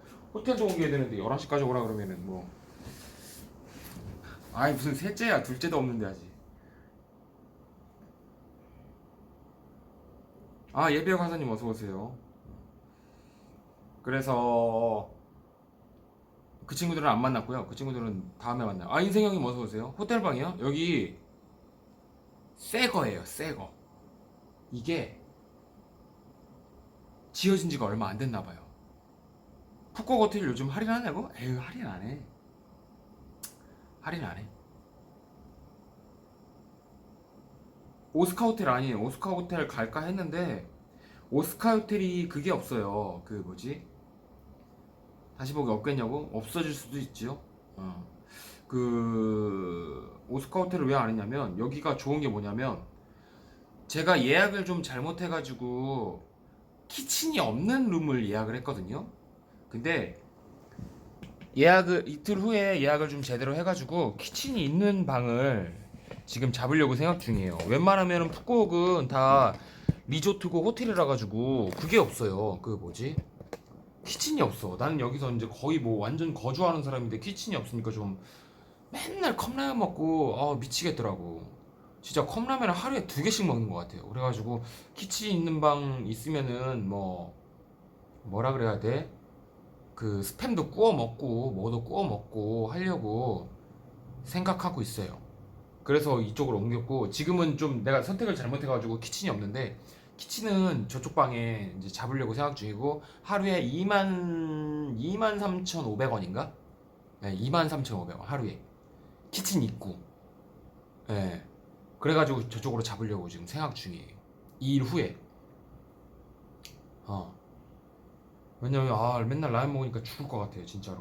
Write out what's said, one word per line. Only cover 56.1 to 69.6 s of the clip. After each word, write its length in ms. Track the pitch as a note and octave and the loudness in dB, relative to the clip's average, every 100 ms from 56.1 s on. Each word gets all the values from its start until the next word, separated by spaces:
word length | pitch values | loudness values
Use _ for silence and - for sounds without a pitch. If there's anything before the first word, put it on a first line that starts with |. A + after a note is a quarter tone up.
| - - - - - - - - | -6 -14 -20 -20 -20 -20 -20 -12
키친이 500 | - C4 - D#4+ D4+ | -10 -2 0 2 2
없는 480 | A#2 A#2 F#3+ C4+ A#3+ | 2 2 2 4 4
룸을 380 | E3+ D3+ B2+ G#2 | 4 4 2 2
예약을 260 | G#2+ A2 B2 | 0 0 -2
했거든요. 520 | C3 G2 F#2 C3+ A3 - - - - - - | -4 -6 -6 -8 -8 -16 -20 -20 -20 -20 -12
근데 500 | A2+ C#3 D#3+ F2+ - - - - - - - - - - - - - - B2+ | -4 0 0 -2 -8 -20 -20 -20 -20 -20 -16 -14 -16 -20 -18 -18 -18 -6 8
예약을, 480 | D#3+ F#3 F3+ F3+ - | 10 10 8 2 0
이틀 300 | D3 - G3 | -6 -2 0
후에 420 | G#3+ G#3+ G3 F3+ | 2 2 4 4
예약을 280 | C#3 D3 D3+ | 4 4 2
좀 140 | C#3+ | -2
제대로 320 | B2+ A#2+ C3 | -4 -2 0
해가지고 640 | D3+ F3 F3+ B2+ E3+ B2+ G#2 | 0 0 -2 -2 0 0 -2
키친이 460 | - - C4+ A#3+ | -8 -6 -4 0
있는 400 | C#3+ D#3+ G#3 G3 E3 | 2 4 4 4 2
방을 720 | C3 B2 A#2 C3+ A2+ E2+ F2+ - - - - | 2 2 2 4 2 -2 -8 -16 -18 -16 -14
지금 280 | - - B2+ | -8 -2 0
잡으려고 420 | B2 B2+ D#3 C#3 | 0 2 4 6
생각 260 | B2 D3+ F3 | 4 2 2
중이에요. 380 | - G#2+ F#2 E2 E2+ | 0 0 0 -2 2
웬만하면은 640 | B2 F#3 G3 F3+ F3 E3 | 6 8 6 6 4 2
푸꾸옥은 800 | - - A#3+ G3+ F3 F3+ F3 C3+ | -2 2 4 6 6 6 4 4
다 460 | C#3 C3+ C3+ A#2 F#2 | 6 8 10 8 4